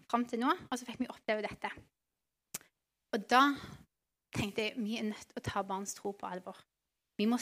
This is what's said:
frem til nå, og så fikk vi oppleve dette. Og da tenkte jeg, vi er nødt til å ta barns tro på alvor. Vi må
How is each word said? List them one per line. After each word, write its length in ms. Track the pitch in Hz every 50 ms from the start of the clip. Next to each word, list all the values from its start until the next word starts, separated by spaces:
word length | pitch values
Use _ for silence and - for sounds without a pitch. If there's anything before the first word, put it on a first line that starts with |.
| - -
frem 160 | - 240 240 240
til 120 | - 226
nå, 140 | 240 285 349
og 240 | 370 - - 254 247
så 80 | 247 -
fikk 140 | 220 -
vi 80 | 247 -
oppleve 320 | - - _ - 214 214 208
dette. 260 | - - - - 196 - - - _ _ _ _ _ _ _ _ _ _ _ _ _ - - - _ _ _ _ _ _ _ _ _
Og 140 | - 220 196 -
da 140 | 240 254 277 285 277 277 - - - - - _ _ _ _ _ _ _ _ _
tenkte 320 | - - - 202 - 226 220
jeg, 140 | 214 - 254
vi 160 | 214 208 233
er 140 | 220 214 214
nødt 160 | 208 - - -
til 140 | - 233
å 20 | -
ta 200 | - - 208 196
barns 260 | 196 190 190 202 196 - -
tro 160 | - 202 202
på 120 | - - 190
alvor. 260 | 180 185 180 190 - - - _ _ _ _ _ _ _ _ _ _ -
Vi 80 | 208 226
må 80 | 240 240